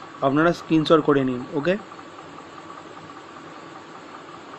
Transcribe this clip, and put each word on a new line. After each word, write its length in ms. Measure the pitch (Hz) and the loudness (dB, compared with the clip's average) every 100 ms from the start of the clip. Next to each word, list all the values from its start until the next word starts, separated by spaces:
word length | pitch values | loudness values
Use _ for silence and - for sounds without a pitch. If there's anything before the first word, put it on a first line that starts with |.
| - - 139 | -14 0 4
আপনারা 240 | 143 165 165 | 6 6 4
screenshot 420 | - 160 151 160 143 | 4 4 8 6 8
করে 140 | 139 131 | 6 4
নিন। 120 | 123 - 151 | 0 -4 0
ওকে, 140 | 151 208 - - - - - - - - - - - - 151 147 - - - - - - - - - - - - - | 2 0 -2 -16 -16 -16 -16 -16 -16 -16 -14 -14 -14 -16 -16 -16 -16 -14 -14 -14 -14 -16 -16 -16 -16 -16 -14 -16 -14